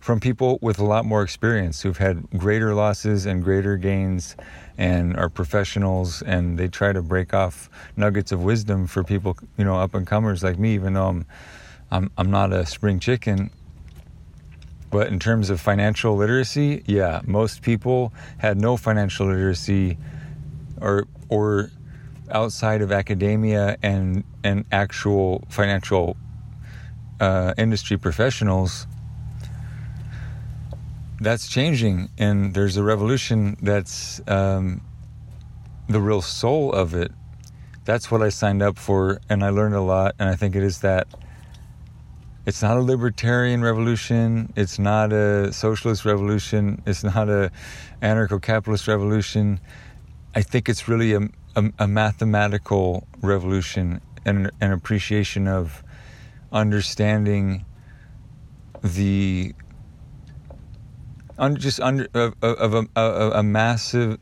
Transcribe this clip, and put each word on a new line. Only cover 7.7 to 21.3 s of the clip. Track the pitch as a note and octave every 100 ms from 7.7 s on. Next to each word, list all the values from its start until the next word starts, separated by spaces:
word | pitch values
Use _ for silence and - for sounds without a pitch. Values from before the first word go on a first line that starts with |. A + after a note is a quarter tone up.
| - - -
nuggets | G#2 G2+ -
of | F#2
wisdom | F2+ A2+ G#2 G2 F2+
for | -
people, | F2 G2+ F#2+ F2+ - -
you |
know, | G2 F#2
up | F#2+
and | G2 F2+
comers | G#2+ A2 F#2
like | F#2+ F2+
me, | A2
even | G#2 F#2+
though | F#2+ F#2+
I'm, | F2 D#2+ - - - - - -
I'm, | F#2+ G2 -
I'm | F#2
not | G2+ G2
a | F#2 F2
spring | - G#2 F#2
chicken. | - B2 - G2 G2 - - - - - - - - - - - - - -
But | G2+ -
in | F#2
terms | A2 A2+ G2
of | F2+
financial | - G2+ G#2 G#2 A#2 G2+
literacy, | G#2+ B2+ B2 D3 C#3+ D3 -
yeah, | G2+ F2+ D#2+ -
most | G2+ A2 -
people | - A2+ B2 B2+ A#2+ - - -
had | G#2+ G2+
no | A2 A#2+
financial | - G#2+ G2 - F#2+
literacy | F#2+ F#2+ F2 - G2 F#2 E2+ - - - - - - - -
or, | G#2+ G2+ - -
or | -